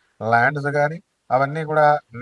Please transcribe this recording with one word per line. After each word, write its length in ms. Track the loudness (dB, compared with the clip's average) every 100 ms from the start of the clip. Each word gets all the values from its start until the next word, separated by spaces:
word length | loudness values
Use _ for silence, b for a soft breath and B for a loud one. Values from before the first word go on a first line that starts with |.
| _ -10 0
ల్యాండ్స్ 360 | 2 2 0 -2
కానీ 360 | 0 -2 -4 _ _ -4
అవన్నీ 340 | -2 -2 -4
కూడా 360 | -4 2 4 2 -4 -8